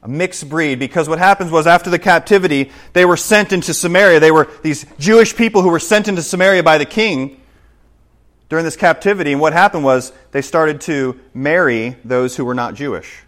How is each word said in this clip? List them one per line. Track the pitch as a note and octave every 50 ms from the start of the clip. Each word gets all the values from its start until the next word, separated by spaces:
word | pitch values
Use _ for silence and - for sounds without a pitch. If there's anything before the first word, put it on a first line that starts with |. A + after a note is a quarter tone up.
| _
A | G#2+
mixed | B2+ D3+ F3+ F3+ F3+ - - C#3+
breed, | D3 D#3+ E3 D3 C3+ B2
because | C3+ B2 - F3 D#3+ C#3+
what | D#3+ D#3+
happens | F3+ F#3+ G3 F#3+ F#3+ E3+
was | D#3+ E3 D#3
after | E3 E3+ F3 - F#3
the | F3 E3
captivity, | - G3+ F3 E3 - - G#3+ G3 F3+ F3+ D3+ C#3 C#3 C3+ - - - - -
they | F3+ F3+
were | F3+ F3
sent | D#3+ - - A3 G#3 G#3 - G3
into | F3+ D#3+ - D#3+
Samaria. | - - F3+ F3 F#3 G3+ G3 F3 D#3
They | D3 D#3+
were | D#3+ D#3 D3 - - - -
these | D#3+ D3 C#3+ - _ - -
Jewish | C#3+ F3 A3 A3+ A3+ - -
people | - A#3 A3+ A3 G#3 F3+
who | F#3
were | E3+ E3
sent | - - G#3+ G#3 G#3
into | G#3+ G3+ F3 D#3
Samaria | - - F3+ F#3 F#3+ G3 F#3 E3+
by | E3 D#3 D#3
the | D3
king | - - - A3 A3 F3+ C3 C3 C#3 - _ _ _ _ _ _ _ _ _ _ _ _ _ _ _ _ _ _ _ _ _ _ _
during | D3+ D#3+ E3
this | D#3+ D3+
captivity. | - - F3 D#3+ - - G3 G#3 G3 E3+ D3 C#3
And | C#3
what | D3+ D#3+ D3
happened | E3+ F#3 G3+ - F3 D3
was | C3+ C3 C3 B2 - - - _ _
they | _ C#3 C3+
started | - - E3+ D#3+ D#3 D3+ C#3+ -
to | - D#3+ C#3+ C3+ B2+ A#2+ - _ _ _
marry | B2+ C3 C#3+ D#3 F3+ F3+ C#3+ A#2+ A2+ A2+ A#2+ B2+ B2+ _
those | A2+ B2+ B2+ B2+ B2+ B2+
who | - C#3
were | B2 B2
not | B2+ A#2+ A2+ F2
Jewish. | G#2 C#3+ C#3+ A2 E2+ - - - - _